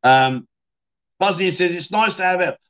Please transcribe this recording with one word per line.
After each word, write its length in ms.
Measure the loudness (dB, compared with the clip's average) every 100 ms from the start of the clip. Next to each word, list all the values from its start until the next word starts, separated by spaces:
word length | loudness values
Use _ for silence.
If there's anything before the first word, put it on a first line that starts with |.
Um, 440 | 4 4 4 -2 -10 _ _ _ _ _ _ _
Buzzy 300 | -2 0 -2
says, 260 | 0 -2 -2
"It's 160 | -4
nice 220 | 0 0 0
to 80 |
have 160 | -2 0
hair." 180 | -2 -6 _